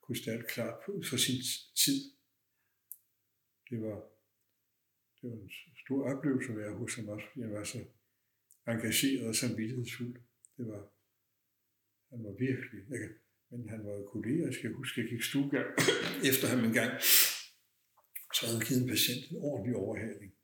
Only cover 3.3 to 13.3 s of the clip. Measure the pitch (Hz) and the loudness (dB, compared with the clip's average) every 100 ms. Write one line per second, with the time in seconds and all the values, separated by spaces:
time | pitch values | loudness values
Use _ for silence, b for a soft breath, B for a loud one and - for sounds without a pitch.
3.3 | _ _ _ - 120 110 101 - _ _ | _ _ _ -8 -4 -4 -6 -12 _ _
4.3 | _ _ _ _ _ _ _ _ _ 123 | _ _ _ _ _ _ _ _ _ -10
5.3 | 113 98 - - - - 139 - 139 151 | -10 -12 -18 -18 -20 -4 0 0 0 2
6.3 | 123 - 107 104 104 117 - 104 107 - | 0 0 -4 -4 -6 -6 -6 -6 -8 -8
7.3 | - 113 104 104 123 - _ _ _ _ | -8 -6 -4 -6 -8 -10 _ _ _ _
8.3 | _ _ - - 113 113 110 139 135 113 | _ _ -14 -4 -2 2 4 4 2 0
9.3 | 113 123 107 110 127 117 - 120 120 - | 0 0 0 -2 -2 -4 -4 -8 -8 -16
10.3 | _ _ - 113 104 98 _ _ _ _ | _ _ -10 -8 -8 -12 _ _ _ _
11.3 | _ _ _ _ _ _ _ _ 123 104 | _ _ _ _ _ _ _ _ -10 -8
12.3 | - 127 120 - 101 98 127 104 - _ | -2 0 0 -4 -12 -10 -8 -8 -12 _